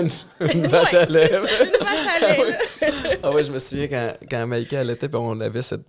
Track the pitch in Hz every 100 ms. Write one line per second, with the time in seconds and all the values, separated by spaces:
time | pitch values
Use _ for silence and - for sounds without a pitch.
0 | 170 - - - 156 170 147 165 170 175
1 | 160 160 156 190 220 214 262 494 403 403
2 | 311 339 311 285 440 - 453 - 302 285
3 | 240 - 147 151 147 131 - 139 147 135
4 | 117 - - 120 120 120 117 143 123 120
5 | 143 120 117 110 110 110 127 -